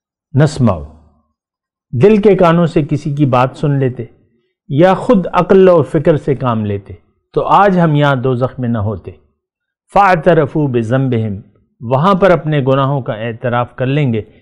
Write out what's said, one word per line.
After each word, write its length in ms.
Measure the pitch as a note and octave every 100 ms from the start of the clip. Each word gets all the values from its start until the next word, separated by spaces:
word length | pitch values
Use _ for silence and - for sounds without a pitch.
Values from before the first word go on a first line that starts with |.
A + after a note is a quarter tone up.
| _ _ _ C3
नस्माउ, 600 | D#3 - A#2+ F2 D2 - _ _ _ _ _ _ _ _ _ B2
दिल 220 | G3 G#3+
के 180 | G#3 F#3+
कानों 300 | F3 E3+ E3+
से 180 | D#3+
किसी 320 | D3 D3+ D#3+ C#3+
की 100 | C#3+
बात 300 | B2 C3 -
सुन 240 | D3+ C#3
लेते, 300 | C3 B2 A2+ _ _ _ _ _ -
या 240 | C#3 F3+ F#3
खुद 300 | - A3+ E3
अक्ल 440 | F3 F#3 G3 F#3
और 140 | F3
फिक्र 340 | B2+ - F3 D3+
से 180 | - B2+
काम 300 | C3 A2 G#2
लेते, 320 | G2+ - F#2+ _ _ _
तो 80 | -
आज 360 | - D#3+ G3+ F#3
हम 180 | E3+ D3
यहाँ 260 | D3 C3+
दोजख 380 | B2+ B2 B2+ -
में 100 | A#2+
न 60 | A#2
होते। 440 | G#2 G2 - E2 _ _ _ _ _ _ _
फ़अतरफ़ू 720 | F#3+ G3 F3+ F3+ E3 C#3 D#3+ D3
बिज़ंबिहिम, 760 | A#2+ A2 C3 C3+ A#2 A2 G2 - _ _ _
वहाँ 320 | A2+ C3 F3 F#3
पर 160 | F#3+
अपने 300 | E3+ D3+ D3+
गुनाहों 400 | C3 C3+ C3+ C#3
का 140 | B2 G#2+
एतराफ़ 600 | A#2 A2+ B2+ A#2+ B2 -
कर 100 | B2+
लेंगे, 420 | C#3 C#3 A2+ G#2 _